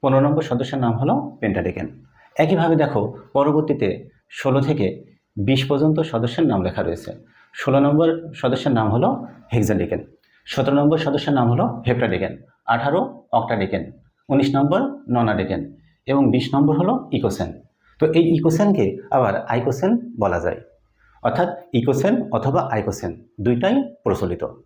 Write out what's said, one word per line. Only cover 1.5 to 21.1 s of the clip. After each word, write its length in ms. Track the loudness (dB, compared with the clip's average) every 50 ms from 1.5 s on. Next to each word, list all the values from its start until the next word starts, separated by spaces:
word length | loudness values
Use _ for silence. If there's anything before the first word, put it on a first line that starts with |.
| 0 0 -2 -4 -4 -6 -10 -10 -12 -16 -20 _ _ _ _ _ _
একইভাবে 380 | 0 2 2 2 2 2 2 2
দেখো, 240 | 2 2 2 0 -2 -2 -2 -6 -12 -20 -4 _
পরবর্তীতে 560 | 0 2 4 2 2 2 0 -2 -2 0 -2 -2 -4 -10 -20 _ _ _ _ -16
ষোলো 280 | -4 -2 0 2 2
থেকে 260 | 2 0 0 0 0 -2 -2 -6 -16 -20 _ _ _ _ _
বিশ 240 | -4 0 2 2 2 2
পর্যন্ত 320 | 0 0 2 2 2 2 2 0
সদস্যের 420 | -2 -2 -2 -2 -2 0 0 0
নাম 140 | 2 2 0 -2
লেখা 200 | -2 -2 -2 -4
রয়েছে। 280 | -4 -4 -6 -8 -14 -16 -16 -18 _ _ _ _ _ _
ষোলো 240 | 0 2 4 4 6
নম্বর 280 | 4 4 4 4 4 4 2 0 -4 -12 -14
সদস্যের 380 | -4 -2 -2 -2 0 0 0 0
নাম 140 | 2 2 2
হলো 180 | 2 2 2 0 0 -2 -8 -14 -16 -20 -12 -4
হেক্সাডেকেন, 500 | -2 0 0 2 0 0 0 -2 -4 -6 -8 -12 _ _ _ _ _ _ _
সতেরো 300 | -10 -4 -2 0 2 2
নম্বর 220 | 4 4 4 2 2
সদস্যের 360 | 0 0 -2 -2 -2 0 0
নাম 120 | 2 2 2
হলো 160 | 2 2 2 0 -2 -4 0
হেপ্টাডেকেন, 480 | 0 0 2 0 0 0 -2 -2 -4 -6 -10 -18 _ _ _ _
আঠারো 340 | -2 -2 0 0 0 0 0 -2 -2 -8 -16 -12 _ -2
অক্টাডেকেন, 500 | -2 0 0 -2 -2 -2 -2 -4 -6 -6 -8 -14 -20 _ _ _ _ _ -2
উনিশ 200 | 0 2 2 2 2
নম্বর 260 | 0 2 2 2 0 0 -2 -6 -10 -6 -2
ননাডেকেন 520 | 0 0 2 2 0 0 -2 -2 -4 -6 -6 -8 -12 -20 _ _ _ _ _ -2
এবং 140 | 2 2 2 4
বিশ 160 | 2 0 0 0 0
নম্বর 220 | 2 2 2 2
হলো 160 | 2 2 0 0 -2 -4 -4 -6
ইকোসেন। 380 | -2 -2 -2 -2 -2 -8 -8 -8 -16 -20 _ _ _ _ _ _ _
তো 40 | 0 2 4
এই 120 | 4 4 4 2
ইকোসেনকে 500 | 2 2 2 2 2 2 2 2 2 2 0 0 -6 -8 -2
আবার 240 | 0 2 2 2 0 -2 -4 -2
আইকোসেন 420 | -4 -2 0 -2 -2 0 0 0 0 0 -2 -6 -4 -2
বলা 200 | 0 0 0 0
যায়, 180 | -2 -4 -6 -6 -12 -20 _ _ _ _ _ _ _ _